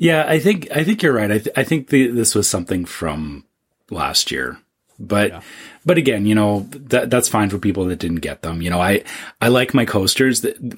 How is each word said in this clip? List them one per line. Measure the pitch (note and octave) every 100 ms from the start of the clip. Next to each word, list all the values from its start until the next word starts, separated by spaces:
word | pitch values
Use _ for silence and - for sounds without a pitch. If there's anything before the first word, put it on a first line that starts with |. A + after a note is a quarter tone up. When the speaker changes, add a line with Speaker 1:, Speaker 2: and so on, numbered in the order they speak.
Speaker 1:
Yeah, | E3+ D#3+ D3+
I | D#3+
think, | C#3+ G3+ D3+
I | D3
think | D#3+ A3
you're | E3+
right. | B2 G#2
I | G#2+
th-, | G#2 -
I |
think | C3 D#3+ C3
the, | C#3 B2+
this | A#2+ A2
was | G#2+ G2
something | G2 F2+ F#2 E2+
from | - E2 D2+ D2+ D2 - _ _ _ -
last | - C#2 C#2+ -
year, | C2+ B1+ - _ _ _ -
but, | - G2+ G#2
Speaker 2:
Yeah. | F2 - - - -
Speaker 1:
but | - F3
again, | C3+ A2+
you | G2+
know, | G#2+ G#2 G#2 F#2+
that, | - - B2+ B2
that's | B2 A#2+
fine | G#2+ G2+
for | G2
people | G2 G2
that | F#2 F2
didn't | F2 E2
get | D2+ C#2+
them. | E2 E2
You | E2+
know, | F2
I, | F2+ G2+ - - - -
I | A#2
like | B2 B2+
my | C3+
coasters. | A2+ G#2 F#2+ - C3 A#2+
The, | A#2 - B2